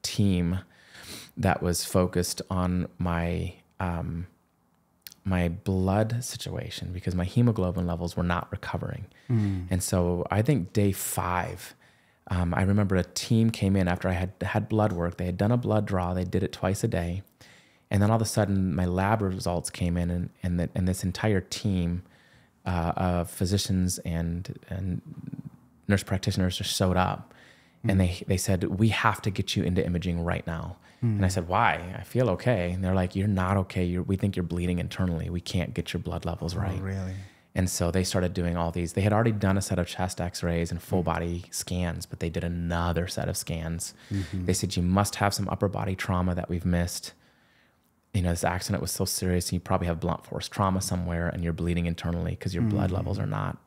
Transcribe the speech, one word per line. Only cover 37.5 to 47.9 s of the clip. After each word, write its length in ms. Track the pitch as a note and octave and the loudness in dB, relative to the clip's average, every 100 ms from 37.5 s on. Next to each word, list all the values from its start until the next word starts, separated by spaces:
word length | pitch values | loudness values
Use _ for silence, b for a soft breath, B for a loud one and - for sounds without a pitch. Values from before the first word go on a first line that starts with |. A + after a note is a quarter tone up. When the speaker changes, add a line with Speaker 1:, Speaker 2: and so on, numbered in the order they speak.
| - | 0
Speaker 1:
And 140 | F#2 | 0
so 200 | - E2+ | 2 2
they 140 | F2+ | 2
started 300 | F#2 F#2+ F2+ | 2 2 0
doing 220 | F#2 F2 E2+ | 0 0 0
all 120 | E2+ | 0
these. 220 | F2 E2+ | 0 -2
They 80 | - | 2
had 120 | G#2 | 4
already 180 | G#2 A#2+ | 4 4
done 260 | G#2+ G2 G2 | 4 2 2
a 40 | |
set 180 | - F2+ | 2 0
of 80 | F2 | -2
chest 320 | - F#2 - | -2 -4 -2
X-rays 480 | F2 - F2 E2+ E2+ | -6 -2 0 0 0
and 100 | F2 | -4
full 200 | - F#2+ | -2 0
Speaker 2:
Mm. 40 | E2 | 2
Speaker 1:
body 400 | E2 E2+ F2 F2 | 0 -2 -4 -6
scans, 540 | - - F2+ F2 E2+ - | -10 -4 -2 0 -2 -10
but 140 | - | -4
they 100 | E2+ | -4
did 140 | E2 | -2
another 640 | F2 F2 E2+ E2+ E2+ E2 F2+ | -4 -2 0 0 2 0 -2
set 220 | - - | -4 -4
of 80 | F2 | -4
scans. 560 | - E2+ D#2+ E2 - - B | -4 -6 -4 -6 -8 -12 B
Speaker 2:
Mm-hmm. 320 | G2 F2+ F#2+ F2 | -4 -4 -4 0
Speaker 1:
They 80 | |
said, 220 | F#2 F2+ F#2 | 0 0 0
"You 80 | |
must 320 | F2+ F#2+ G#2 - | 4 4 2 2
have 180 | G#2 | 0
some 140 | - G2 | 2 -2
upper 220 | G2 G2+ | 0 0
body 260 | G2+ - F#2+ | 0 -4 -4
trauma 400 | - F2+ F#2 F2 | 0 0 2 0
that 140 | - | -2
we've 160 | F2 F2+ | -2 2
missed. 480 | F2 F2 - - - b b b b b b b | 2 0 -4 -12 -18 b b b b b b b